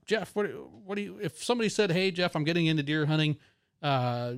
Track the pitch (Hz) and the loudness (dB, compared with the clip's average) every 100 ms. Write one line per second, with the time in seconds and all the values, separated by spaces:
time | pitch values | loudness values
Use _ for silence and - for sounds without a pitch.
0 | - 214 175 208 196 98 67 - 190 208 | -2 -2 -2 -4 -4 -6 -14 -16 -8 -8
1 | 202 202 190 - - 247 214 - 208 175 | -8 -8 -8 -4 -2 0 2 2 2 2
2 | 190 180 180 160 151 170 160 156 143 156 | 0 0 0 0 0 2 2 2 0 0
3 | 147 156 151 143 _ _ _ _ 147 135 | 2 2 2 0 _ _ _ _ 0 0
4 | 123 120 120 | 0 -2 -4